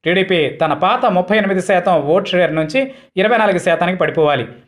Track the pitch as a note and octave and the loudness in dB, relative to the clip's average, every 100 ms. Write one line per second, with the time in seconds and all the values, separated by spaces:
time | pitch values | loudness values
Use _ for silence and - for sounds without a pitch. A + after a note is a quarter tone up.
0 | D#3+ F#3 F#3+ F3+ C#3 - D#3+ C#3+ F#3 B3+ | 0 0 0 0 0 -2 -2 0 0 2
1 | B3 F3+ F3+ G#3+ G3 F#3 F3+ F#3 F#3 E3 | 0 0 0 0 0 -2 0 0 2 0
2 | C#3+ F3+ G3 F3+ E3 D#3+ D#3 C4+ C4+ - | 2 0 0 0 0 0 -2 -2 -4 -8
3 | - F#3 G#3 A#3 G#3 F3+ F3 E3 F3 F#3 | -10 -2 0 2 2 0 0 0 -2 0
4 | D3+ E3 D3+ C#3 A2+ - | -2 2 2 0 -4 -14